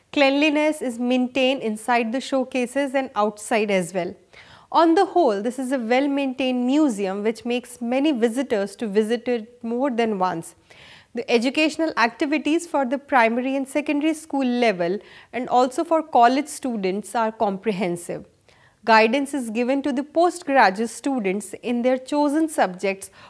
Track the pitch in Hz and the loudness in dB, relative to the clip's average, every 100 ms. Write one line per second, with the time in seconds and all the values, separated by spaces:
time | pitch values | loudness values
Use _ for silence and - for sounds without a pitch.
0 | _ 294 269 277 311 294 302 302 254 233 | _ 2 2 4 2 2 2 0 -4 -4
1 | 247 254 247 269 254 269 220 214 - 240 | 0 0 0 0 0 0 -4 -4 0 0
2 | 233 262 - 269 254 262 240 277 285 269 | 0 -4 -2 -2 -2 -2 -2 -2 -2 -2
3 | 262 208 208 214 - 233 208 190 180 185 | -2 -2 -2 -2 -2 0 2 0 0 -4
4 | 175 - _ - - - _ 285 330 330 | -6 -8 _ -20 -20 -20 _ 4 4 4
5 | 381 349 285 202 220 240 254 269 220 254 | 2 2 2 2 -2 -6 -4 -4 0 0
6 | 285 277 269 254 262 247 247 285 302 196 | 2 0 -2 -2 -2 0 0 2 2 0
7 | 190 196 208 226 240 247 - - 233 254 | -4 -2 -4 -4 -4 -6 -6 -8 -4 0
8 | 302 254 233 233 269 214 196 - 220 196 | 0 2 0 0 -2 -2 -2 -6 -2 0
9 | 214 240 240 240 220 - 226 240 277 233 | 0 -2 -2 -4 -6 -12 -6 -2 -2 0
10 | 226 202 185 165 - - _ - - - | -2 0 -2 -4 -10 -18 _ -20 -20 -20
11 | _ 240 - 240 247 285 311 311 320 - | _ -10 0 0 2 0 0 0 -2 0
12 | 226 - 302 302 302 330 339 294 254 277 | 0 0 -2 0 0 -2 0 -2 0 -2
13 | - 269 226 233 254 269 269 302 294 294 | 0 2 4 2 -2 -4 -2 -2 -2 0
14 | 311 311 - 277 262 240 233 180 175 208 | 0 -2 -4 -2 0 2 2 2 -2 -4
15 | - - - 233 254 247 262 269 320 320 | -8 -20 -12 -10 0 2 2 0 0 0
16 | 311 254 240 262 294 - 269 226 185 196 | 2 6 6 4 -2 -6 -6 -2 -2 -2
17 | 208 240 220 220 208 190 226 185 190 175 | -4 -2 -2 0 -2 -2 -4 -2 -2 -4
18 | - 156 - _ _ _ _ _ 214 220 | -8 -12 -12 _ _ _ _ _ 4 6
19 | 220 269 269 294 226 214 247 277 285 262 | 6 2 -2 -4 -4 -2 0 0 -2 -4
20 | 285 320 349 339 - 269 202 196 226 - | -2 2 2 0 2 6 6 4 -4 -4
21 | 285 262 190 196 - - 220 240 247 254 | -4 -2 -2 -4 -6 -10 -4 -2 0 0
22 | 254 294 294 294 320 - 196 180 196 196 | -2 0 2 2 0 0 0 0 -4 -4
23 | - - - | -10 -20 -20